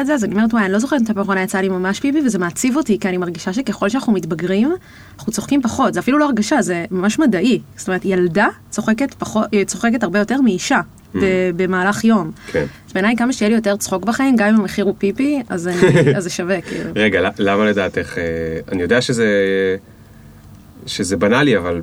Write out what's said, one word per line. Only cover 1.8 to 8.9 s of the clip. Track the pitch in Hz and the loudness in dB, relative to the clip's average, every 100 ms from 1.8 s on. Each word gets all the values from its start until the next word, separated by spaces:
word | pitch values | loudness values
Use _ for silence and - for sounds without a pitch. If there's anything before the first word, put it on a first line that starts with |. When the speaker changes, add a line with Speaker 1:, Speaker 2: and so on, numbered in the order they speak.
| 185 202 | -2 -2
Speaker 1:
פיפי", | 285 285 269 | 0 0 0
וזה | 196 | 0
מעציב | 180 - 262 262 | -2 -2 0 0
אותי, | 311 196 | 0 0
כי | 202 | 0
אני | 180 | -2
מרגישה | 175 165 - | -4 -6 -6
שככל | 190 269 196 196 | -4 -4 -4 -2
שאנחנו | 262 247 | 0 0
מתבגרים, | 190 165 165 180 196 262 359 - - - - | 0 0 -4 0 2 2 -2 -6 -20 -20 -12
אנחנו | - | -8
צוחקים | - - 285 | -6 -2 0
פחות. | 240 - 233 | 0 0 0
זה | 175 | 0
אפילו | 208 294 | 0 2
לא | 294 | 2
הרגשה, | 226 208 302 | 0 0 0
זה | 175 175 165 | 0 -2 -4
ממש | 185 196 214 | -2 0 2
מדעי. | 302 190 214 190 - - | 2 2 2 0 -2 -10
זאת | - | -4
אומרת, | 185 185 | -2 0
ילדה | 185 180 170 247 - - | 2 2 2 0 -2 -8
צוחקת | - 220 | -4 -2